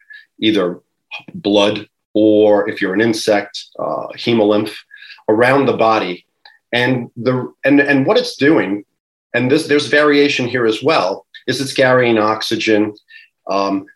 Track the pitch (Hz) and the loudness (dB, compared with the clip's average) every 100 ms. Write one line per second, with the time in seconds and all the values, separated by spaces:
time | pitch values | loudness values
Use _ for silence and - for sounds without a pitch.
0 | _ - _ _ 110 104 90 85 _ _ | _ -20 _ _ -2 0 -2 -6 _ _
1 | _ - - 92 101 101 104 101 - _ | _ -20 -16 -8 -2 0 0 -2 -10 _
2 | _ 107 107 104 107 101 104 104 95 95 | _ 0 4 4 4 2 0 -4 -4 0
3 | 113 107 110 101 101 - - - 78 69 | 0 -2 0 -2 -4 -14 -16 -10 -8 -8
4 | - - 120 113 104 107 107 - _ - | -10 -8 -2 2 2 0 -2 -10 _ -20
5 | - - - 110 127 139 127 104 113 107 | -20 -8 -2 2 2 2 0 0 2 0
6 | 90 90 _ _ - _ _ 120 123 123 | -2 -8 _ _ -20 _ _ -2 -2 -2
7 | 120 - 117 127 120 - 135 143 143 139 | -6 -6 -4 -4 -6 -6 2 2 4 0
8 | 131 - 247 - 139 147 95 104 - _ | 2 0 -2 0 2 2 0 -6 -10 _
9 | _ _ _ 120 123 156 156 147 123 147 | _ _ _ -4 0 0 2 -2 2 2
10 | 151 143 143 139 120 127 113 110 135 147 | 4 4 2 0 -4 -2 -2 0 0 0
11 | 92 98 _ - - 135 131 - 131 127 | -2 -6 _ -12 -8 -6 -4 0 2 4
12 | 120 110 107 107 - 107 107 104 104 - | 2 2 0 -2 -4 -2 0 2 0 -6
13 | _ - _ _ - 98 98 98 - | _ -20 _ _ -6 -4 -2 -4 -8